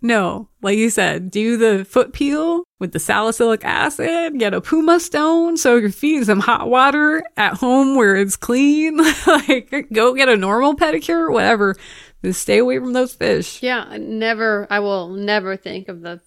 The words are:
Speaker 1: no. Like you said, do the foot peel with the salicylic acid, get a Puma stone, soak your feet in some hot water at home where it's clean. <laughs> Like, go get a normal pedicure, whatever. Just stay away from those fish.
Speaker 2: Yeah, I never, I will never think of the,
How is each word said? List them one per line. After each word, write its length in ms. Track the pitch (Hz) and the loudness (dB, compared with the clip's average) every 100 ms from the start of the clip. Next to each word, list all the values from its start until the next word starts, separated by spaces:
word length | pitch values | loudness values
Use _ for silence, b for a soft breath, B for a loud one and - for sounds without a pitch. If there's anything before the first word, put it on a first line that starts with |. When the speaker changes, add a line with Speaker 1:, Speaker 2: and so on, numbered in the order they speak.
Speaker 1:
no. 460 | 233 226 175 - 220 _ | 0 0 0 -4 -10 _
Like 160 | 196 208 | -2 2
you 120 | 226 | 2
said, 400 | 220 180 156 185 | 2 0 -2 -6
do 260 | 208 220 233 | -2 0 2
the 280 | 226 196 | 2 2
foot 280 | 190 254 240 | 0 0 0
peel 520 | - 285 302 330 339 - - | 0 -2 0 0 -2 -4 -10
with 100 | 185 | -8
the 80 | 156 | -6
salicylic 680 | - 208 220 226 233 220 | -2 0 0 0 0 0
acid, 760 | - - - - 330 339 330 277 | -2 -2 -2 -2 -4 -2 -4 -4
get 140 | 208 | -4
a 60 | 185 | -4
Puma 380 | - 320 311 339 | -2 0 2 2
stone, 580 | - 294 311 330 330 330 | 0 -2 0 0 0 0
soak 260 | 254 240 | 2 2
your 100 | 208 | 2
feet 240 | - 294 302 | -2 -2 0
in 60 | |
some 160 | 214 208 | 2 0
hot 280 | 226 226 233 | 0 -2 2
water 540 | 254 269 294 302 320 - - | 2 4 4 2 0 -4 -2
at 180 | 208 | -2
home 400 | 190 247 262 269 | 0 0 2 4
where 220 | 269 208 196 | 4 4 4
it's 200 | 196 - | 0 -4
clean. 600 | - 247 285 302 320 311 | -2 2 2 2 0 2
<laughs> 220 | 320 - 370 | 0 2 2
Like, 600 | 294 - 254 - 285 - | 2 2 -2 -2 -8 -4
go 220 | 220 240 | 0 2
get 140 | 269 262 | 2 2
a 80 | 214 | 2
normal 380 | 190 220 285 | 2 2 2
pedicure, 560 | 285 320 320 320 339 320 | 2 0 0 -2 -2 0
whatever. 440 | 226 196 220 202 185 B B B B | 0 2 2 0 -2 B B B B
Just 180 | 185 180 | -6 -4
stay 160 | - 208 | 0 2
away 200 | 254 262 | 2 0
from 120 | 254 | -2
those 220 | 247 254 | -2 -4
fish. 480 | - - 185 180 - | -2 -2 -2 -4 -8
Speaker 2:
Yeah, 220 | 247 240 - | -6 -4 -6
I 100 | 214 | -12
never, 680 | 214 220 220 220 220 208 202 | -8 -4 -2 -2 0 -2 -2
I 120 | 202 | -2
will 280 | 202 196 170 | 0 -2 -6
never 460 | 190 202 208 185 190 | -8 -2 -2 -2 -8
think 300 | 185 185 196 | -10 -12 -12
of 120 | 170 | -14
the, 200 | 170 175 | -14 -16